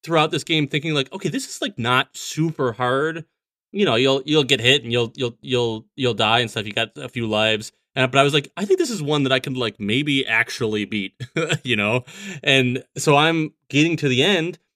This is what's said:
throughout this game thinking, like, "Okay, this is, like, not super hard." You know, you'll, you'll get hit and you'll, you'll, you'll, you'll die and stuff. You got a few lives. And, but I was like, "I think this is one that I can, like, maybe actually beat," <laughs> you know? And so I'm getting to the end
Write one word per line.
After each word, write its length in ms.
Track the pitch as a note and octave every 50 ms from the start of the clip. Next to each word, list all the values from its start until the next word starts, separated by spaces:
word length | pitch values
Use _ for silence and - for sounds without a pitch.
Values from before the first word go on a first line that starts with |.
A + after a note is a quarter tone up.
| -
throughout 260 | D#3+ E3 D#3+ D#3 D#3+
this 120 | E3+ C#3+ -
game 240 | - E3 D#3 D3
thinking, 260 | - - D3 D3 E3 D3+
like, 160 | C#3+ C3+ - -
"Okay, 160 | G3 - F3+
this 180 | D3 C4+ C4+
is, 140 | - - -
like, 160 | D#4 A#3 - -
not 300 | A2+ A#2+ B2+ C3 C#3+ _ _
super 560 | - - - - D3+ D#3+ E3 D#3 - C#3 B2 A2
hard." 500 | - B2 B2 C3 C3+ D3+ D#3+ D#3+ E3 D#3+ _ _ _ _ _ _ _ _ _
You 140 | - G3+ G#3
know, 100 | D#3+ A2+
you'll, 260 | A2+ C3 C3+ C3+ C#3 C3+
you'll 180 | D3+ D3+ D#3 C#3+
get 160 | B2 C#3+ A2
hit 240 | A2+ B2 C#3 D3 A2+
and 80 | A#2
you'll, 220 | A#2+ A#2+ A#2+ A2+ _
you'll, 220 | - B2+ A#2 A2+ _
you'll, 440 | - C#3 B2 B2 A#2+ A#2 A2 A2 - _ _
you'll 180 | - C3 A#2+ A2+
die 240 | G2+ A2 G#2+ A2+ A#2+
and 120 | A#2+ G#2+
stuff. 140 | - A2+ G2+
You 80 | G#2+ G2+
got 240 | A#2 A2+ A2+ _
a 100 | D3+ C#3
few 200 | A#2+ _ A#2+ A#2
lives. 440 | G#2+ G#2+ G#2+ A2 A2 A2 G#2+ A2 - _ _ _ _ _
And, 160 | C3 B2+ B2+
but 80 | B2+ C#3
I 40 | C#3
was 100 | C#3+ C#3+
like, 180 | D3 C#3+ - _
"I 80 | D#3+ G3
think 120 | G3+ F#4+ F#4
this 100 | E4+ A#3+
is 120 | A#3 F#3+
one 220 | D3 C#3 D3+ D3 C#3
that 80 | B2+
I 80 | C3 C3
can, 140 | - C#3+ C3
like, 260 | B2+ A#2+ A2 G#2 -
maybe 460 | G#2 G2+ G#2+ C3+ D3 D3 C#3+ C3+ B2+
actually 580 | - A2+ A2+ A#2 - - - B2 G#2+ G#2+ G#2+ G#2
beat," 300 | - A2+ G#2+ G2 F#2+ _ _ B2+ - _ E3
<laughs> 220 | E3 D#3 F3 - _
you 140 | B2+ A#2
know? 260 | G#2 G#2 G#2 A#2 B2 - - - G3 G3+ G3+ F3+ C#3+ -
And 400 | D3 C3+ C3+ B2 B2 B2 C3 - _ _
so 180 | C#3 - D#3+ C#3+
I'm 380 | C#3+ D3+ E3 E3 D#3+ D#3 D#3 _ _ _ _
getting 260 | C3 C#3+ D3+ E3+ E3
to 120 | D3+ D3+ C#3
the 120 | B2+ B2 C#3+
end 360 | F#3+ G3+ E3+ D#3+ F3 F3+ _ _ _ _